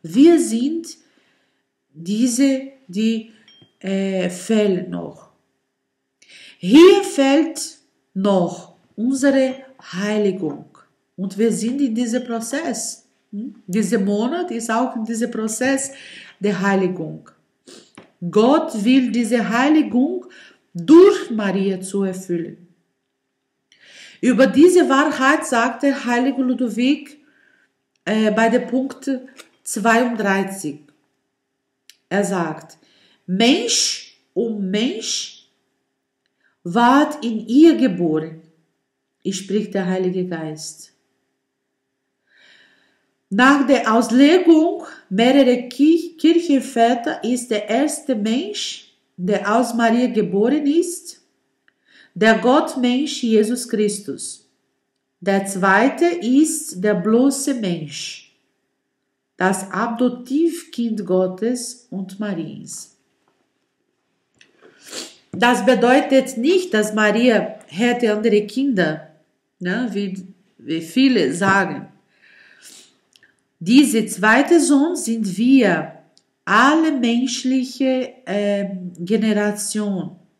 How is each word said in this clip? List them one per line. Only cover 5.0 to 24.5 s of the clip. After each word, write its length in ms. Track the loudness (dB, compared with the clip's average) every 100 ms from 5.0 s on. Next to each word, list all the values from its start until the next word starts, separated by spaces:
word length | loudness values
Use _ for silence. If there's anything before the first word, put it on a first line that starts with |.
| -12 -16 _ _ _ _ _ _ _ _ _ _ _ -20 -20 _
Hier 440 | 6 10 10 8
fehlt 760 | 2 0 2 4 2 -6 -12 -14 _ _ _
noch 640 | -4 0 2 0 -6 -20 _ _ -6
unsere 600 | -4 0 2 2 0 -4 -18 -20 -14
Heiligung. 840 | -8 -4 0 0 -2 -8 -10 -18 _ _ _ _ -10
Und 220 | -10 -2
wir 140 | -2
sind 300 | 0 -4 -2
in 140 | -2 -2
diesem 280 | -4 -4
Prozess. 840 | -6 -10 -8 -8 -6 -8 -10 -14 _ _ _
Hm? 240 | -14 -14 -16 -6
Dieser 340 | -4 -2 -2
Monat 520 | -2 -2 -2 -4 -6
ist 180 | -8 -4
auch 260 | -2 -2 -6
in 80 |
diesem 280 | -8 -6 -6
Prozess 600 | -6 -8 -4 -2 -2 -6 -14 -20 -20 -20 _
der 220 | -4 -2
Heiligung. 680 | 0 0 -2 -4 -10 -12 -20 _ _ _ -20 -20 _ -20 _ _ -2
Gott 520 | 2 4 2 0 -4 2
will 260 | 2 2
diese 380 | -2 0 0 0
Heiligung 760 | 0 2 2 2 0 0 -4 -10 -20 -20 _ _
durch 580 | -10 6 8 8 4 -4
Maria 500 | -4 -2 -2 -2 -4
zu 220 | -6 -4
erfüllen. 640 | -4 -6 -6 -6 -6 -14 -20 _ _ _ _ _ _ _ _ _ _ _ _ -20 -20 -4
Über 280 | 0 4
diese 420 | 2